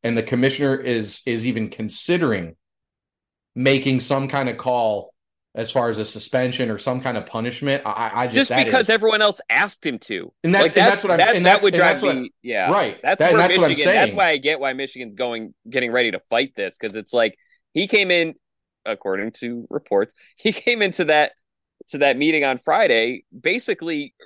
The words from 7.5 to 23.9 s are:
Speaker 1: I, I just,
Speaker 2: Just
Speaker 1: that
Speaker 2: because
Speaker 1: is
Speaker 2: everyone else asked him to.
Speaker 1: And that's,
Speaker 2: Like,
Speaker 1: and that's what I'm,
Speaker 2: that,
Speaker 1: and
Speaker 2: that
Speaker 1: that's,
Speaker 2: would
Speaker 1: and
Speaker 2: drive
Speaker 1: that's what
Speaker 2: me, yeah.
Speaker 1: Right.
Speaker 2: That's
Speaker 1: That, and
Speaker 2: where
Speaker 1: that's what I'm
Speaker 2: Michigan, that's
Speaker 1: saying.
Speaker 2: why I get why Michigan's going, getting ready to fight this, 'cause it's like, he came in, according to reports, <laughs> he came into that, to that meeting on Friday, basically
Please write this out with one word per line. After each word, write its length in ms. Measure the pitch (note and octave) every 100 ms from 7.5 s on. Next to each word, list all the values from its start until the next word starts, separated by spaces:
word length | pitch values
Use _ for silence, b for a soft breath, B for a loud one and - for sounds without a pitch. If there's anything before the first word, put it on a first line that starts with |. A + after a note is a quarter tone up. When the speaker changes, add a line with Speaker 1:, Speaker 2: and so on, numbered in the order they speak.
| A#2+ C#3 C3+
Speaker 1:
I, 260 | A2 G2+ A#2
I 120 | A#2 B2
just, 100 | B3+
Speaker 2:
Just 120 | C#4
Speaker 1:
that 140 | -
Speaker 2:
because 220 | A#3+ B3+ G#3+
Speaker 1:
is 40 |
Speaker 2:
everyone 300 | A3 A3 G#3+
else 200 | G#3+ - -
asked 340 | A#2 G3+ -
him 140 | - A#2
to. 320 | - G2+ F2 _
Speaker 1:
And 120 | E3
that's, 200 | F#3+ E3+
Speaker 2:
Like, 20 | F#3+
Speaker 1:
and 80 | A3
that's 180 | D4
what 60 | G3
I'm, 80 | E3+
Speaker 2:
that, 180 | G3 F#3
Speaker 1:
and 80 |
Speaker 2:
that 80 | F3+
Speaker 1:
that's, 120 | G#3
Speaker 2:
would 100 | G3+
Speaker 1:
and 60 | F3
Speaker 2:
drive 140 | E3+
Speaker 1:
that's 80 | E3
what 140 | C#3+ C3
Speaker 2:
me, 160 | A#2+ _
yeah. 280 | B2 A2 F2+
Speaker 1:
Right. 280 | G3 C3 F2+
Speaker 2:
That's 160 | C3 F#3+
Speaker 1:
That, 120 | E3
and 80 | F3+
Speaker 2:
where 100 | F3+
Speaker 1:
that's 100 | F#3
what 60 |
I'm 60 | D#3+
Speaker 2:
Michigan, 240 | C#3+ D3+
that's 120 | G#3 G3+
Speaker 1:
saying. 100 | G3+
Speaker 2:
why 140 | F3
I 60 | D3+
get 220 | C3+ D3+
why 120 | C3+
Michigan's 420 | C3 C3+ B2+ A#2+
going, 400 | G2+ B2 A#2 A2 _ A#2
getting 240 | B2+ B2
ready 180 | A#2+ A#2+
to 100 | F#2 _
fight 220 | A2+ C3+ -
this, 200 | F#2+ _
'cause 180 | A2+ G#2
it's 160 | G#2
like, 240 | A#2+ A2+ - _ _ _
he 120 | D#3 G3
came 240 | G#3+ F#3+
in, 240 | F3 E3 - _ _ _ _ -
according 460 | G#2 G2 F#2+ G#2+
to 340 | - A#2+ A#2+ A2+
reports, 460 | - _ G2+ G#2 _ _
<laughs> 100 | _
he 160 | A3
came 280 | - - A#3+
into 240 | G3 F#3
that, 280 | D#3 D3+ D3+ _ _ _ _ _ -
to 80 | C#3+
that 180 | C#3 B2+
meeting 280 | D3+ D#3
on 140 | C#3 B2+
Friday, 680 | - E3+ G3+ A2+ A2+ B2 _ D#3
basically 760 | D#3+ A3+ - F#3 E3